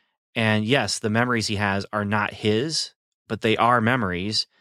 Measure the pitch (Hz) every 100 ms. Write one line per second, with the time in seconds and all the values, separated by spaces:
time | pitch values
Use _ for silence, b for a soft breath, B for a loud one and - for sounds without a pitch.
0 | _ _ _ - 110 107 107 135 107 -
1 | 110 110 123 117 101 101 101 98 98 107
2 | 101 104 104 - 110 107 151 151 - _
3 | _ _ - 110 113 110 113 120 113 127
4 | 101 87 98 107 - _